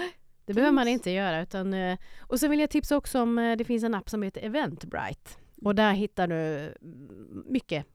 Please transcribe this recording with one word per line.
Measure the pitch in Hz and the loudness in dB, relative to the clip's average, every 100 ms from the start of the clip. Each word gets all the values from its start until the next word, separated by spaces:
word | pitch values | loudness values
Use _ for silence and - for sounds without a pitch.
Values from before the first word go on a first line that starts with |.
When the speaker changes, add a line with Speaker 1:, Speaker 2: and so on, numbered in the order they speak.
| 359 - - - | -8 -8 -20 -18
Speaker 1:
Det | - | -2
behöver | 202 294 | 4 6
man | 269 | 6
Speaker 2:
Teams. | 240 247 | 4 2
Speaker 1:
inte | 180 | 0
göra, | 185 196 160 | 0 0 -2
utan, | 180 190 190 | -2 -4 -2
eh, | 190 185 185 - - | 0 0 -2 -6 -14
och | - 254 | -4 0
så | 294 | 4
vill | 294 | 4
jag | 302 | 4
tipsa | 302 - 285 | 2 2 0
också | - 262 | 2 0
om, | 233 233 | 2 2
eh, | 233 226 | 2 0
det | |
finns | 233 233 | 0 0
en | 226 | 0
app | 208 - | -2 -2
som | 214 | -4
heter | 196 - | -4 -6
Eventbrite. | 220 269 240 165 - - 98 - - - - - | -4 -2 -2 -6 -8 -6 -6 -8 -14 -20 -20 -4
Och | 202 | 0
där | 202 214 | 4 4
hittar | 196 208 - 175 | 4 0 0 0
du, | |
mm, | 160 156 147 156 - 170 127 139 95 107 95 - | 0 -2 -4 -8 -12 -18 -18 -18 -18 -14 -14 -4
mycket | 254 - 151 - | -4 -2 -4 -6